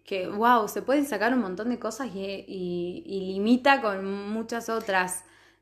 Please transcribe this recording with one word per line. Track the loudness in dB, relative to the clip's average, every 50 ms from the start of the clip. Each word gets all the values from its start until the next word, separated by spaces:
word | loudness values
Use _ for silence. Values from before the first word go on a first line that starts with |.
| _
que, | -6 -4 -4 -4 -4
wow, | -2 2 6 6 6 6 4 2
se | -2 -4
pueden | 0 2 2 2 2
sacar | 2 0 2 2 4
un | 4 2
montón | 0 0 -2 -4 -2 -4
de | -4 -2
cosas | -4 -6 -4 -4 -8 -6 -6
y, | -6 -6
y, | -6 -6 -8 -10 -10 -8 -6 -4 -4 -2 -4 -4 -4 -6 -10 -10
y | -6 -6 -4 -4 -4
limita | -2 0 4 4 4 6 6 4 4 4
con | 4 -2 -2 -2 -4 -4 -4 -4 -4 -4
muchas | -4 -6 -4 -4 -6 -6 -4 -4
otras. | -4 -4 -2 0 0 0 0 0 -4 -8 -10 -14 _ _ _ _ _ _